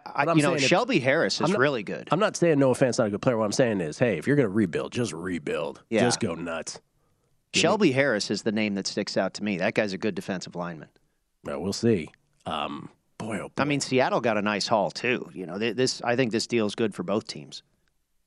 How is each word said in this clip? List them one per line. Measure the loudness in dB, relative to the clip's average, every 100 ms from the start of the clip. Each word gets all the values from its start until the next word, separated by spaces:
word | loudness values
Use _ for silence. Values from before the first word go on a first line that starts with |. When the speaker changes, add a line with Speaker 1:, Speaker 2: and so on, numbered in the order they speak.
| -2
Speaker 1:
I, | -2 2
Speaker 2:
But |
I'm | 4
Speaker 1:
you |
know, | 4
Speaker 2:
saying | 2
if | 4
Speaker 1:
Shelby | 2 4 2
Harris | 2 2 2 0
is |
Speaker 2:
I'm | 0
not, | 2
Speaker 1:
really | 2 0
good. | -4 -6 -2
Speaker 2:
I'm | 2
not | 2 2
saying | 2 4
Noah | 4 4
Fant's | 2 2
not | 0
a |
good | 0
player. | 0 2
What | 2
I'm |
saying | 2 2 2
is, | -2 0
hey, | 0 2
if | 2
you're | 2
gonna | 2
rebuild, | 2 2 0 -4
just | -4 -4
rebuild. | -4 -6 -4 -4 -4 -4 -8 -2
Speaker 1:
Yeah. | 0
Speaker 2:
Just | 2 0
go | -2 -4
nuts. | -6 -8 -10 -14 _ _ _ _ _ _ _
Give | 2
me |
Speaker 1:
Shelby | 4 4 4
Harris | 4 2 2 0
is | -2
the | 0
name | 0 0 -2
that | -4
sticks | -4 -2 0
out | -2 -2
to |
me. | -4 0
That | 0 2
guy's | 0
a | 0
good | -4 -4
defensive | -6 -6 -8 -8
lineman. | -8 -10 -16 _ _ _ _ _
Speaker 2:
Well, | -10 -6
we'll | -4
see. | 0 2 2 -2 -14 _ _ -8
Um, | -6 -6 -8 -14 _ _ -12
boy, | -8 -6
oh | -6
boy. | -2
Speaker 1:
I | 0
mean, | -2
Seattle | 0 0 2 0
got | 0 0
a |
nice | 0 -2 0
haul, | 0 0
too. | -2 -2 -2 -4
You | -12 -10
know, | -6
th-, | -4 0
this, | -2 -2
I | -2 0
think | 2
this | 0 0
deal | 0 0
is | 0
good | -2 -2
for |
both | -4 -4 -4
teams. | -12 -14 -18 -20 _ _ _ _ _